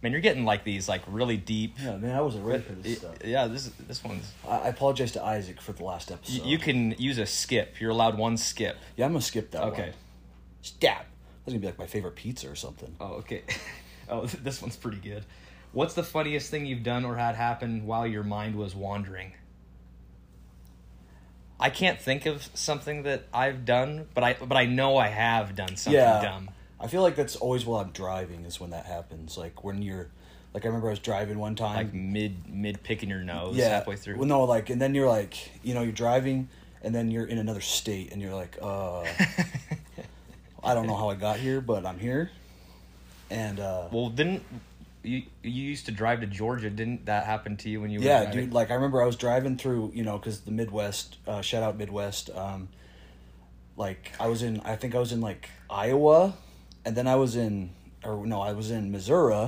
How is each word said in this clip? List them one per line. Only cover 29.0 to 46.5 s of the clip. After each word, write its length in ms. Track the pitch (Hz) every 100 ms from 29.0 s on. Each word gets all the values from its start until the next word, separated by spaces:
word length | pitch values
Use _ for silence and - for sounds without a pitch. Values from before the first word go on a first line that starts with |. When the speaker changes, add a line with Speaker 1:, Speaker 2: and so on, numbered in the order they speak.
| 85 82 80 90
Speaker 2:
Like, 260 | 85 -
when 200 | 98 98
you're, 260 | 101 95 90 - - - -
like, 100 | 104
I 40 | 113
remember 200 | 113 113
I 40 |
was 60 | 104
driving 400 | - 101 104 107
one 160 | 107
time. 220 | 110 110 104
Speaker 1:
Like, 160 | 107
mid, 560 | 95 95 101 104 90 80
mid 340 | 98 104 101
picking 280 | - 110 101
your 120 | 95
nose 340 | 90 85 90 123
Speaker 2:
Yeah. 120 | 117
Speaker 1:
halfway 280 | 104 101 98
through. 200 | - 101
Speaker 2:
Well, 100 | 139
no, 180 | 139
like, 260 | 127 113 107
and 100 | 123
then 140 | 135
you're, 120 | 139 131
like, 280 | 110 98 - - -
you 120 | 123
know, 80 | 123
you're 100 | 120
driving, 560 | 110 117 127 131 131 131 - - -
and 120 | 107
then 160 | 117 113
you're 160 | 113 113
in 100 | 117
another 240 | 110 104
state, 520 | - - - 98 92
and 100 | 101
you're 120 | 98
like, 220 | 95 87 -
"Uh, 400 | 101 98 95 87
Speaker 1:
<laughs> 1600 | 85 87 175 - 175 135 - 160 - - - - - - - -
Speaker 2:
I 80 | 117
don't 140 | 120 113
know 100 | 104
how 140 | 107
I 40 | 98
got 220 | 104 107
here, 220 | 131 135
but 240 | 123 104
I'm 140 | 92 90
here." 320 | 120 131 180 - - - - - - - - - -
And, 320 | 107 107 98
uh, 280 | 98 92 87
Speaker 1:
Well, 160 | 117 120
didn't 340 | 117 160 190 - 120 - - - -
you, 200 | 113 127 - -
you 80 | 120 123
used 200 | 139 143 -
to 60 |
drive 280 | 104 113 120
to 40 | 107
Georgia? 440 | 98 110